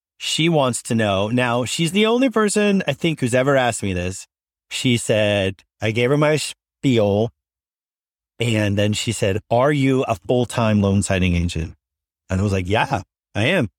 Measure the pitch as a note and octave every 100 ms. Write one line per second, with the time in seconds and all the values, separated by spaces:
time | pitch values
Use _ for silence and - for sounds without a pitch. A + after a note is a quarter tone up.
0 | _ _ - - E3 D#3 C3 A#2 - A2+
1 | G#2+ G2 G#2 B2 B2 A#2+ A#2+ - E3 G3
2 | A3 A#3+ C4+ A3 G#3 G#3 G#3 G3 D#3+ C#3
3 | E3+ D#3 B2 B2+ C3+ C3+ B2 - G2+ F2+
4 | F2+ F#2+ - _ _ _ _ - B2+ A#2+
5 | - G#2+ G#2 G2+ F#2+ F#2 _ _ A2 A2+
6 | A#2+ D3 D3+ D#3 - - _ _ C#3+ A#2
7 | G2+ G2+ A#2 - _ _ _ _ _ _
8 | _ _ _ - A#2+ G#2+ G#2 G2+ G#2 G#2
9 | - G#2+ G#2 G2 - A#2 C#3 D3+ C3+ C3
10 | C3 A2+ - B2 A#2+ - A2 G#2+ G2 G2
11 | - F#2+ F#2 E2+ F2 D#2+ D#2+ - _ _
12 | _ _ - F#2+ G2+ G2 F2+ G#2+ D#3 G#2
13 | - _ _ G#2 B2 F#3 F2